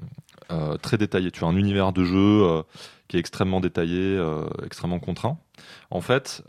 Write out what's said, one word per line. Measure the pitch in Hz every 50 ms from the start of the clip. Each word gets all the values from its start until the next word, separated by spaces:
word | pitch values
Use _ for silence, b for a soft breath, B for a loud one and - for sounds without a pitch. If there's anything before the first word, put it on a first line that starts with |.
| - - - - - _ _ - - - 85
euh, | 80 78 76 73
très | - - - 123 104
détaillé, | 104 - - 95 92 87
tu | - - 90
as |
un | 82 87
univers | 95 101 101 98 98 95 95 90
de | 95 90
jeu, | 87 92 98 98 104 104 107 101
euh, | 87 82 80 78 B B B B B B B B -
qui | -
est | 87
extrêmement | 82 - - - 98 95 95 95
détaillé, | 92 90 - 90 85 85 87 90
euh, | 95 98 98 95 85 80 78 76 78 78 - - -
extrêmement | - - - - 85 90 87
contraint. | - 92 87 - - 117 160 - _ _ _ B B B B B B B
En | - 90 85
fait, | - 123 139 - - - - -